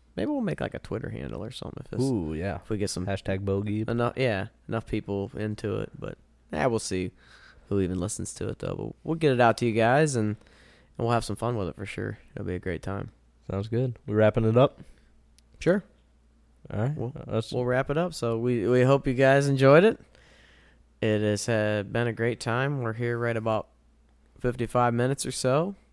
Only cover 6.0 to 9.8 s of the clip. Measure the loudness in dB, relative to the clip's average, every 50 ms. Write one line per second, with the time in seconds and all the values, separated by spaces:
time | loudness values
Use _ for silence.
6 | -12 -12 -12 _ _ _ _ _ _ -10 -4 0 0 2 0 0 -2 -2 -4 -4
7 | -4 -4 -8 -12 -20 -20 -20 -20 -20 -20 -20 -18 -8 -2 0 0 0 0 0 -2
8 | -4 -4 -6 -8 -10 -10 -8 -8 -8 -8 -8 -6 -6 -6 -6 -6 -8 -10 -10 _
9 | -6 -6 -4 0 2 2 4 6 6 4 4 4 0 0 2 2